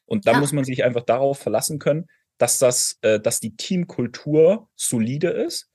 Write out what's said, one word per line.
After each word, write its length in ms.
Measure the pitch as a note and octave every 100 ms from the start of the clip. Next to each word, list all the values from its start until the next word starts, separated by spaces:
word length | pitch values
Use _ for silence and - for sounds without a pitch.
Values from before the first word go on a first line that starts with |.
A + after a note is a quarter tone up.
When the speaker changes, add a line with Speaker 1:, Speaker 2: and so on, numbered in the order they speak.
Speaker 1:
Und 220 | - A2 A2+
dann 80 |
Speaker 2:
Ja. 60 | B2
Speaker 1:
muss 120 | C#3+
man 120 | C#3+
sich 200 | C3 C3
einfach 180 | B2 A#2+
darauf 360 | - A#2+ C#3 C#3
verlassen 400 | - G#2+ - D#3
können, 300 | D#3 D#3 F3+ _ _ -
dass 220 | A#2+ -
das, 400 | B2 - - -
äh, 180 | A2 G#2+
dass 220 | A#2 -
die 160 | A2+ -
Teamkultur 1120 | - F#3 F3 - A#2+ - D3+ D#3 D#3+ A3 - -
solide 520 | - A#2+ A2 C#3+ F3
ist, 420 | - E4 - -